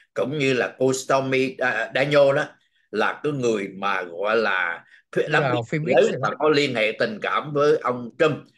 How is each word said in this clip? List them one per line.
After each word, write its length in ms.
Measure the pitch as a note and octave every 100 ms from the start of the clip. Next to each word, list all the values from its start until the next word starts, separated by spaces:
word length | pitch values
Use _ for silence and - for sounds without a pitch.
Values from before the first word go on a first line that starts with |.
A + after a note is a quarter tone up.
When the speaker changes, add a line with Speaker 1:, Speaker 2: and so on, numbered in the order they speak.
| _
Speaker 1:
cũng 240 | - A2+ D3+
như 160 | C3+
là 220 | B2+ F#2+ -
cô 140 | C3
Stormy, 640 | C3 - C3+ C3 C3 C3 -
à, 340 | B2+ A2 A2+ B2+
Daniels 400 | C#3+ D3 C#3 C#3+
đó, 100 | D3 - _ _ _
là 280 | G#2 G2+ -
cái 80 | D3
người 360 | C#3+ A#2+ G#2+ G2 F#2+
mà 260 | G2 F#2+
gọi 360 | F2 E2+ G#2 A2+
là 480 | G#2+ F#2+ F2 E2+ - - _ F3+ D3+
Speaker 2:
Vào 100 | D3+
Speaker 1:
đóng 240 | C#3 B2 A#2
Speaker 2:
phim 200 | D#3 D#3
Speaker 1:
phim 100 | D#3+
lớn 160 | A3
Speaker 2:
X 40 | C3
Speaker 1:
và 100 | A2 -
có 100 | D3+
liên 260 | D3 C#3+ A#2+
hệ 160 | G#2+ A2
tình 200 | A#2 G#2
cảm 320 | F#2 G2+ C#3+
với 240 | C#3+ D3 -
ông 320 | B2 B2 A#2 -
Trump. 180 | D#3+ - -